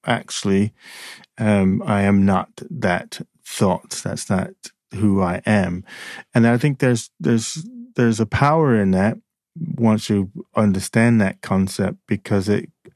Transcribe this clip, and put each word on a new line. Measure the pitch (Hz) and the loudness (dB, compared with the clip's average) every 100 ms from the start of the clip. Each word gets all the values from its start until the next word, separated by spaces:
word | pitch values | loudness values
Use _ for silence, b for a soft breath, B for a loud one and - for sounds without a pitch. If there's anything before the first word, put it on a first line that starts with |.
| - | -4
actually, | 117 - - 104 98 107 B B B B B - - | -4 -4 -6 0 2 0 B B B B B -20 -4
um, | 110 101 95 95 | 0 2 2 0
I | - 101 | 0 0
am | 101 101 | 2 4
not | 98 95 - - - | 4 2 -2 -10 -14
that | - 101 - - - - _ | -4 -2 -2 -4 -14 -16 _
thought. | - - 101 90 - - | -16 0 0 0 -6 -10
That's | - - - | -8 -8 -4
not | 95 - - - - _ | -4 -4 -10 -20 -20 _
who | - 104 98 | -2 2 2
I | 90 90 | 0 -2
am. | - 107 90 90 B B B B B | 0 0 0 -4 B B B B B
And | 120 117 | 2 4
I | 120 | 4
think | 151 139 | 0 0
there's, | 131 117 - - | 0 0 -4 -6
there's, | 156 113 113 156 190 247 - - | 0 0 -2 -10 -12 -16 -8 0
there's | 120 110 | 2 2
a | 110 | 0
power | - 139 160 151 113 | 2 2 2 2 2
in | 95 | 2
that | 92 101 - - _ _ 165 160 - | 2 0 -2 -10 _ _ -12 -10 0
once | 113 107 - | 2 2 0
you | 104 92 - - | -2 -2 -8 -6
understand | - 107 95 - 117 117 117 | 0 2 0 -2 2 4 4
that | 95 - | 2 -2
concept, | - 95 95 - 95 - - | -2 0 0 -2 -4 -6 -6
because | 101 - 101 98 | -6 -2 -2 0
it | 104 - _ - | -2 -4 _ -20